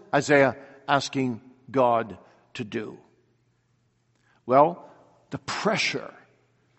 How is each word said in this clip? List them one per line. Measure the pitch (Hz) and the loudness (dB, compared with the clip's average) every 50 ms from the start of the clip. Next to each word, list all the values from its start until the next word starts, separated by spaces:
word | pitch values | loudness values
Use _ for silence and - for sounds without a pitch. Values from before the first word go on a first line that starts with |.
| - - - | -10 -2 -2
Isaiah | 143 135 - 147 139 139 131 - - - - - - - - | 0 2 4 6 6 6 4 2 -4 -12 -20 -20 -18 -4 -2
asking | 147 139 - - - 139 131 127 117 104 - - - _ _ - | 0 0 0 -2 -4 -4 -4 -4 -6 -8 -12 -20 -20 _ _ -4
God | 110 131 127 120 120 113 107 98 92 - - _ _ _ _ _ _ | 0 2 2 4 2 0 -2 -4 -10 -16 -20 _ _ _ _ _ _
to | - 123 | -12 -12
do? | 104 95 113 107 - - - - _ _ _ _ _ _ _ _ _ _ _ _ _ _ _ _ _ _ _ _ _ _ _ _ _ _ _ _ | -8 -8 -10 -10 -10 -14 -18 -20 _ _ _ _ _ _ _ _ _ _ _ _ _ _ _ _ _ _ _ _ _ _ _ _ _ _ _ _
Well, | - 123 139 - - 180 - - - - - _ _ _ _ _ _ | 2 4 4 4 4 2 -6 -16 -20 -20 -20 _ _ _ _ _ _
the | - - | -16 -14
pressure | - - - - - - 202 165 - - - 131 - - - - - _ _ _ _ _ _ _ _ _ _ | -10 -10 -10 -6 -4 -4 -2 -2 -4 -4 -4 -8 -10 -12 -18 -20 -20 _ _ _ _ _ _ _ _ _ _